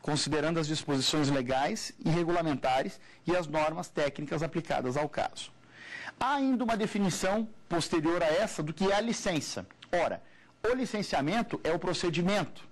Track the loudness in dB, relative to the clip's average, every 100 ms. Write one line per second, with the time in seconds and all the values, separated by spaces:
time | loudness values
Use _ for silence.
0 | 0 -2 0 0 2 0 0 -4 0 0
1 | 2 2 2 2 0 0 0 -2 -6 -4
2 | 0 2 4 2 2 0 2 2 0 -6
3 | -20 -10 0 0 2 0 0 -2 -6 0
4 | 0 0 -4 -2 -2 -4 -2 -2 0 -2
5 | -2 -2 -4 -4 -14 -16 -20 -20 -14 -12
6 | -12 -4 0 2 2 2 2 0 0 2
7 | 0 2 0 0 -2 -8 -2 -2 2 2
8 | 2 2 4 2 0 -2 -6 0 2 2
9 | 2 -2 0 -2 -2 -8 -10 -16 -2 2
10 | 2 0 -8 -20 -20 _ -2 0 0 -2
11 | -2 0 0 0 -2 -2 0 0 0 0
12 | 0 2 2 2 0 -8 -18